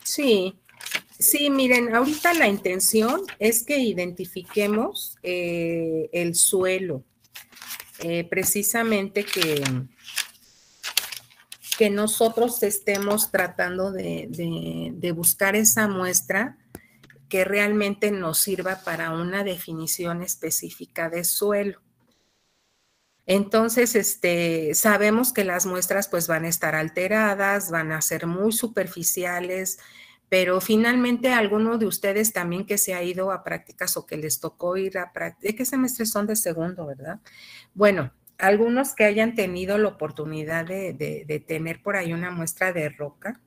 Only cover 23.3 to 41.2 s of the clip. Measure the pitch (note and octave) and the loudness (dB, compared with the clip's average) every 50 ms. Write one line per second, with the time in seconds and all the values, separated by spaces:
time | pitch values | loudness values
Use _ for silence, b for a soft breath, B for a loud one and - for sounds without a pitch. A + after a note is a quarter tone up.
23.3 | F#3 G3+ G3+ G3+ - A3 A3+ A#3 A3+ B3 A#3+ A#3+ - G#3 F#3+ - - - - F3+ | 2 2 2 4 4 4 4 4 4 4 2 4 4 2 2 2 -2 0 0 2
24.3 | F3 E3+ E3+ E3+ E3 D#3+ D#3+ D3+ D3+ - - A3 G#3 G3 G#3 G#3+ G#3+ A3+ B3+ B3 | 2 4 2 2 2 0 0 0 2 2 4 4 4 6 4 4 4 4 2 2
25.3 | - - G3+ F#3 F3 F3+ - F#3+ F3+ F3+ F3+ - F#3+ G3 G3+ - - F3 E3+ - | 2 0 0 0 0 0 0 0 -2 -2 0 0 0 0 -2 0 -2 -2 0 0
26.3 | E3+ D#3 D#3+ E3+ D#3+ - - D#3+ D#3 D#3 D#3 D#3+ - - F3+ F#3+ G#3+ A3 A3 G#3 | 0 0 0 -2 -2 -2 0 0 0 0 -2 -2 -2 -2 0 2 2 4 4 2
27.3 | G3+ G3 G3 G3 G3 G3+ G3 F3+ E3 E3 D#3+ D#3 D#3 D#3 D3+ - E3 D#3 E3+ E3+ | 2 2 2 2 2 0 0 -2 -2 -2 -2 -2 -2 -2 -2 -2 -2 -2 -2 -2
28.3 | E3+ F3+ G3+ A3 A3 A3 - A3 A3+ G#3+ F#3+ F3+ F3+ F3 E3 - - F#3+ F3+ F3+ | 0 2 2 2 0 0 -2 -2 -2 -2 -4 -4 -4 -4 -2 -2 -2 -2 -2 -4
29.3 | F3 F3 F3+ F3+ F#3 F#3 F#3+ F#3 - b b b b b b b b b b - | -4 -4 -4 -4 -4 -4 -4 -6 -8 b b b b b b b b b b 2
30.3 | G3 F#3 F#3 F3 F3+ F#3+ F#3 - A3 G#3+ A3+ A#3 B3 B3+ B3 B3 A#3+ A#3+ A#3+ C4 | 2 4 4 4 2 2 2 4 4 4 6 6 4 4 4 2 2 2 2 2
31.3 | B3+ A#3+ G#3+ G3 G3+ G#3+ A3 A3+ A#3 A#3 A3 G#3 - - - G3+ G3 G#3 A3 G#3+ | 2 4 2 2 2 2 2 2 2 2 0 0 -2 -2 -2 0 0 2 0 0
32.3 | - F#3+ F3 E3+ F3 F3+ G3+ - G#3 G3+ - - F#3 F3+ F3 F3+ F3+ F3+ F#3 F#3+ | 0 -2 -2 -2 -2 -4 -4 -2 0 0 0 0 -2 -4 -4 -4 -2 -2 -2 -2
33.3 | F#3+ F3+ F3+ E3+ E3 E3 - - - - F#3 F3+ - F3 - - - D#3 D3+ D#3 | -2 -4 -6 -6 -8 -8 -10 -12 -10 -8 -4 -4 -4 -6 -6 -8 -8 -6 -4 -4
34.3 | - - - A#3 - - - F3 F3+ F#3+ F#3+ F#3+ F#3+ F#3+ F3+ F3+ - F3 E3 E3+ | -4 -4 -6 -8 -8 -4 -4 -2 -2 -2 -2 -2 -4 -4 -6 -6 -8 -8 -8 -8
35.3 | E3+ _ - G3+ G#3+ A3 C4 B3+ - C4 C4 B3 B3+ - A3+ G#3+ - G#3 G#3 G#3 | -8 _ -6 -4 -4 -4 -4 -2 0 0 0 0 0 -2 -4 -2 -2 -2 0 0
36.3 | G#3+ G#3 - F3+ E3 E3 D#3+ F3 F#3 F3+ E3 D3 C#3 C3+ C3+ D#3 F3+ A3 _ B | 0 -2 -2 -2 -2 -2 -2 -4 -4 -6 -10 -10 -10 -12 -10 -12 -12 -12 _ B
37.3 | B B B B B B B B B F#3 G3+ G#3 G3 F3 C#3 B2 - _ _ - | B B B B B B B B B 4 4 4 6 4 0 -4 -6 _ _ -18
38.3 | _ - - F#3+ G3+ G#3+ A3+ A#3 A#3+ B3+ C#4 C4+ - - G#3+ G#3 G#3 G#3+ A3 A#3 | _ 2 4 4 6 6 6 4 4 2 0 0 2 4 4 4 6 4 2 2
39.3 | A#3 A3+ G3 F#3 F3+ F3+ F#3 F#3 G3+ G#3 G#3+ G3 G3 - D#3 D3+ - - D3+ D#3 | 2 0 -2 0 -2 -4 -2 0 2 2 2 0 0 -4 -6 -6 -6 -6 -8 -6
40.3 | D#3 D#3 D3+ D3+ E3 E3 E3 E3 F#3 G3 F#3+ F3+ D#3+ C3 D3+ D3 D3+ D3+ | -6 -6 -4 -2 -2 -4 -2 -4 -6 -6 -6 -6 -6 -6 -6 -6 -6 -8